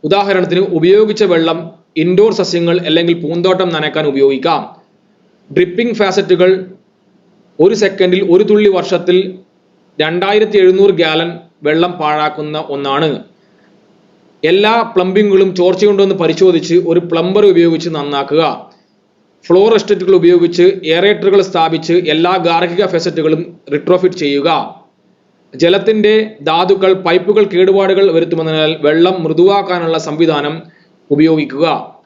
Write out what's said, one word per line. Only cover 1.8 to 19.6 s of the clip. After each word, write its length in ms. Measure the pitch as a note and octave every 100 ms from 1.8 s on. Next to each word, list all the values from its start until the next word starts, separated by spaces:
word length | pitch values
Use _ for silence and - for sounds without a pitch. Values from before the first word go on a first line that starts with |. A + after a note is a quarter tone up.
| _ D#3+
ഇൻഡോർ 280 | E3 F3+ A3 G#3
സസ്യങ്ങൾ 360 | F3+ F3 E3+ F3 E3
അല്ലെങ്കിൽ 280 | D#3+ E3+ E3+
പൂന്തോട്ടം 460 | D3+ E3+ F3+ F#3 F#3 D#3+
നനയ്ക്കാൻ 280 | D3+ D3+ D3+
ഉപയോഗിക്കാം. 480 | C3+ C#3 C3+ D3+ D3+ G#2 - _ _ _ _ _ _ _ -
ഡ്രിപ്പിംഗ് 400 | F3+ F3+ A#3+ A3
ഫാസറ്റുകൾ 500 | G3+ F#3 E3 F3 F3+ F#3 - - _ _ _ _ _ _ _ -
ഒരു 120 | E3+ A3
സെക്കൻഡിൽ 400 | G3+ G3 F#3 F3+ F#3+
ഒരു 100 | F3+ G#3
തുള്ളി 200 | G#3 G#3 F#3
വർഷത്തിൽ 420 | - F3 - F3+ F#3+ - _ _ _ _ _ -
രണ്ടായിരത്തി 560 | D#3 F3 G3 G#3+ G#3 G3+
എഴുന്നൂറ് 320 | F#3 F#3+ G3+ E3
ഗാലൻ 280 | D#3+ D#3+ E3+ E3+ - _ C#3+
വെള്ളം 240 | D#3 F3+ E3+
പാഴാക്കുന്ന 560 | D3+ D3+ D3+ D3+ D3+ D3+ D#3 C#3+
ഒന്നാണ്. 340 | C#3 C#3 D#3 A2+ - _ _ _ _ _ _ _ _ _ _ _ D#3
എല്ലാ 220 | F#3 G#3+ A#3 A3+
പ്ലംബിങ്ങുകളും 560 | F#3 F#3 F#3+ G#3 F#3+ F#3+ F3+
ചോർച്ചയുണ്ടോ 440 | F3+ F#3 G#3 G3 G3
എന്ന് 120 | F#3
പരിശോധിച്ച് 540 | D#3+ D#3+ F#3 E3+ D3 E3+ E3+
ഒരു 100 | E3+ E3+
പ്ലംബർ 320 | E3 F3 G3 G#3
ഉപയോഗിച്ച് 380 | E3+ E3+ D#3+ E3+ D#3
നന്നാക്കുക. 460 | C#3+ C#3+ C#3 D3 D#3 A#2+ - _ _ _ _ _ _ _ -
ഫ്ലോർ 260 | F3+